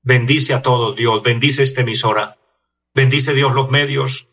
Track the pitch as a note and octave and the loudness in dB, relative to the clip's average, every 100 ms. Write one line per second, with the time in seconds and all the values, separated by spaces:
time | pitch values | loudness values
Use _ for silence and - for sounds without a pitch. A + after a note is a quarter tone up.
0 | - B2+ A#2+ D3+ - C3 C3 B2 A2+ G2+ | 2 0 2 0 2 0 0 0 -2 -2
1 | A#2 G#2+ A#2+ A#2 C#3+ C#3+ C3+ - A#2 A2 | -2 0 0 0 0 2 0 0 -2 0
2 | A2+ G#2+ G#2 - _ _ _ _ _ C3+ | 0 -2 -4 -12 _ _ _ _ _ 0
3 | C3 C#3+ D3+ C#3 C3+ C3 C3+ C#3 C#3+ C#3 | 2 2 0 0 0 0 0 -2 0 -2
4 | C3 - - | -2 -4 -6